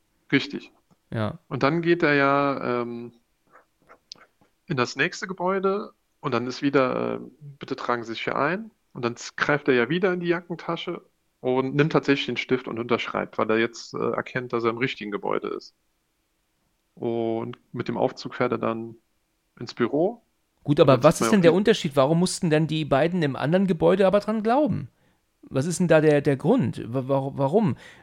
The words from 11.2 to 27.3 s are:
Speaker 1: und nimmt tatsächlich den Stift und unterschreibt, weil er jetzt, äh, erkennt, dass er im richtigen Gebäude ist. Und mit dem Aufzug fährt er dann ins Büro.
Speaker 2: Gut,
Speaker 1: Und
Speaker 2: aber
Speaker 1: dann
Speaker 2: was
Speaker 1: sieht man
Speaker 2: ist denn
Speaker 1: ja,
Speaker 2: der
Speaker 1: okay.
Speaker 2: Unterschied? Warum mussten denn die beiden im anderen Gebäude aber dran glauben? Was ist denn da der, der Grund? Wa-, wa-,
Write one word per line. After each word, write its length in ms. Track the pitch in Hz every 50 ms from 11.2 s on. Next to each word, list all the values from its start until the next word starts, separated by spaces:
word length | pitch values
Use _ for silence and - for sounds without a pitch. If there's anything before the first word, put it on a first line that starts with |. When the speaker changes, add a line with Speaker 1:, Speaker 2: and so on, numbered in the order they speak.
| _ _ _ _
Speaker 1:
und 340 | - 127 127 131 131 135 139
nimmt 160 | 143 147 156
tatsächlich 360 | - 143 - - 139 139 -
den 100 | - 120
Stift 300 | - - - 131 127 -
und 120 | - 113 113
unterschreibt, 580 | 120 123 - - - - - 98 95 - -
weil 120 | - 113 110
er 60 | 110
jetzt, 360 | 113 113 117 - - - - -
äh, 40 | 110 113 120
erkennt, 420 | 113 113 117 - - 131 127 123 123
dass 100 | 117 117
er 60 | 117
im 80 | 113
richtigen 340 | 117 127 - - - 104 104
Gebäude 380 | 101 98 98 - - - - -
ist. 260 | - - - - _ _ _ _ _ _ _ _ _ _ _ _ _ _ _ _ _ _ _ _ _ _ _ _ _
Und 640 | - 120 120 117 117 113 113 113 113 120 120 120 - _ _ -
mit 140 | 123 117
dem 100 | - 117
Aufzug 380 | 107 120 127 - - - 123 -
fährt 160 | - 127 123
er 60 | 123
dann 380 | 113 113 113 113 113 113 113 113 - _ _ _ _ _ _ _ _ _ _ _ -
ins 140 | 123 - -
Büro. 500 | - 123 - - 147 170 208 240 - _ _ _ _ _ _ _ _ -
Speaker 2:
Gut, 160 | 139 147 156
Speaker 1:
Und 100 | 165 143
Speaker 2:
aber 40 | 131
Speaker 1:
dann 100 | 120 135
Speaker 2:
was 160 | 156 170 -
Speaker 1:
sieht 0 |
man 80 | -
Speaker 2:
ist 40 | 226
denn 100 | 214 202
Speaker 1:
ja, 80 | 170 165
Speaker 2:
der 40 | 160
Speaker 1:
okay. 40 |
Speaker 2:
Unterschied? 380 | 190 214 233 208 - - 160 -
Warum 240 | 147 131 143 165 170
mussten 300 | 180 180 - - 185 165
denn 180 | 151 156 160
die 180 | 151 160 156 156
beiden 360 | - 135 135 151 170 180 185
im 140 | 156 139 123
anderen 320 | - 127 143 170 185 202
Gebäude 400 | 180 190 160 165 165 190 190 196
aber 120 | 185 190 202
dran 220 | 202 - 220 226 208
glauben? 440 | 226 240 285 302 233 160 147 135 - _ _ _ _ _ _ _ _ _ _ - -
Was 160 | - 135 139
ist 140 | 180 160 -
denn 100 | 185 160
da 120 | 160 156
der, 200 | 151 156 147 143
der 160 | 135 147 139
Grund? 440 | 131 - 160 247 262 143 110 - - -
Wa-, 200 | 110 117 131 123 131
wa-, 220 | 139 139 135 139